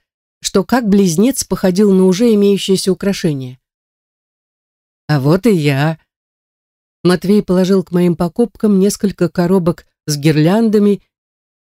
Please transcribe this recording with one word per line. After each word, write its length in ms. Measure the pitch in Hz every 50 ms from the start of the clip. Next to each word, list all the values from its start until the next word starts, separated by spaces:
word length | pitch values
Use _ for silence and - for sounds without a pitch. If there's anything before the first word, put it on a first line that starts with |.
| _ _ _ _ _ _ _ _
что 220 | - - - 196 180
как 240 | - 233 262 240
близнец 560 | 196 196 202 202 180 156 170 214 269 269 - -
походил 500 | - 190 - - 185 180 190 214 202 190
на 120 | 185 190
уже 280 | 190 180 180 247 233 214
имеющееся 580 | 202 202 202 202 185 - - 190 180 - 196
украшение. 680 | 180 - - 202 190 - - 165 147 135 131 127 127 - _ _ _ _ _ _ _ _ _ _ _ _ _ _ _ _ _ _ _ _ _ _ _ _ _ _ _ _ _
А 120 | - 151 139
вот 260 | 127 147 175 190 -
и 60 | 240
я. 480 | 202 165 143 147 139 - 147 160 160 - _ _ _ _ _ _ _ _ _ _ _ _ _ _ _ _ _ _ _ _ -
Матвей 400 | 170 180 - - 180 208 208 -
положил 400 | - 185 185 185 175 196 190 175
к 80 | -
моим 240 | 170 175 180 175 165
покупкам 640 | - 175 170 - - 240 - - - - 214 202 190
несколько 500 | 190 202 - - - 190 - - 180 160
коробок 560 | - 180 175 170 190 196 165 175 156 - - _ _ _ _
с 100 | 151 147
гирляндами 840 | 147 139 160 143 151 151 170 196 226 233 220 202 214 202 208 202 190 _ _ _ _ _ _ _ _ _ _ _ _